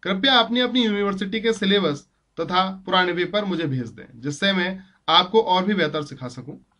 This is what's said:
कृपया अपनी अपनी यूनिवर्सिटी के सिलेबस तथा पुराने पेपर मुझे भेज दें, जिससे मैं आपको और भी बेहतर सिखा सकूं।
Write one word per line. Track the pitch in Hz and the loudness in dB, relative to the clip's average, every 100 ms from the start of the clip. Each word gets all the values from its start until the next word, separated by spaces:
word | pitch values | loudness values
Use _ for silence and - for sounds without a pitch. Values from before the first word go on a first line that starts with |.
कृपया | 180 190 269 254 | -4 -2 2 4
अपनी | 226 240 | 2 0
अपनी | 247 247 226 | 0 2 2
यूनिवर्सिटी | 202 202 196 196 220 | 0 -2 -2 -4 -2
के | 226 | -2
सिलेबस | 226 196 202 170 143 _ _ _ - | 0 2 2 2 -2 _ _ _ -8
तथा | 165 180 190 190 - | 0 0 0 -4 0
पुराने | 185 180 | 2 2
पेपर | 170 175 202 202 | 0 -2 -2 -2
मुझे | 175 | -2
भेज | 160 131 113 | -2 -4 -6
दें, | - - 117 | -12 -20 -10
जिससे | 131 147 196 | -10 -2 0
मैं | 196 180 190 - _ - | 0 -2 -4 -14 _ 2
आपको | 165 185 226 | 2 4 2
और | 220 180 190 | 4 2 2
भी | |
बेहतर | 202 156 156 | 0 0 -2
सिखा | 147 135 123 | -6 -10 -12
सकूं। | 123 123 - _ _ | -12 -16 -18 _ _